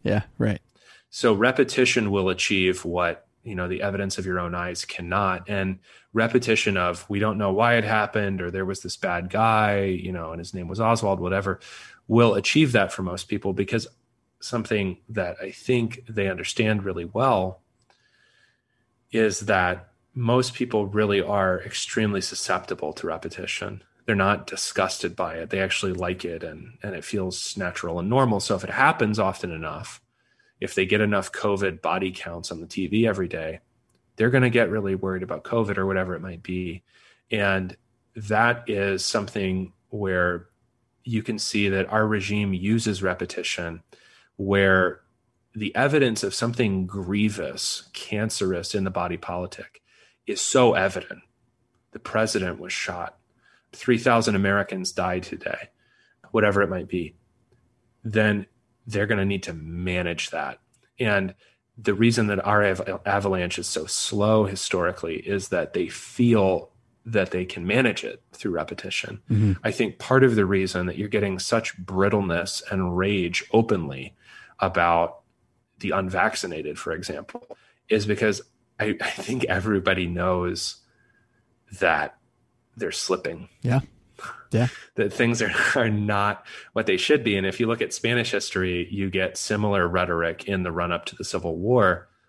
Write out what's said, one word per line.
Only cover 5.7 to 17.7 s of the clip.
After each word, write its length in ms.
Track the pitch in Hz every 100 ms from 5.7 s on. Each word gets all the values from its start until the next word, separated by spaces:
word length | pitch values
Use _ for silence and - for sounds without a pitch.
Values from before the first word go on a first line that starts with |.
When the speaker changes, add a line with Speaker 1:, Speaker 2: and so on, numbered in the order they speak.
| 95 _ - _
Speaker 2:
repetition 640 | 113 113 127 120 110 - 95
of, 320 | 90 85 -
"We 120 | 101
don't 180 | 107 104
know 140 | 101
why 240 | 95 117 117
it 80 |
happened," 580 | 110 110 104 110 101 95
or, 80 | 87
"There 140 | 95
was 160 | 95 95
this 160 | 87 -
bad 340 | 95 87 90
guy, 540 | 107 113 110 107 101
you 260 | 98 90 90
know, 220 | 92 80
and 80 | 85
his 120 | 85
name 140 | 95 87
was 140 | 95
Oswald," 400 | 113 113 104 95
whatever, 400 | 90 95 98 87 - - - - -
will 260 | 113 117
achieve 380 | 101 - 151 147
that 200 | 117 92
for 100 | -
most 260 | 92 90 -
people, 240 | 104 98
because 340 | 95 98 117 - - _ _ _ _
something 580 | - 123 107 107 95 90 -
that 280 | 110 90 -
I 120 | 95
think 520 | - - 123 117 - -
they 220 | 107 98
understand 560 | 92 - - 110 107
really 220 | 98 92 85
well 560 | 110 131 104 92 92 _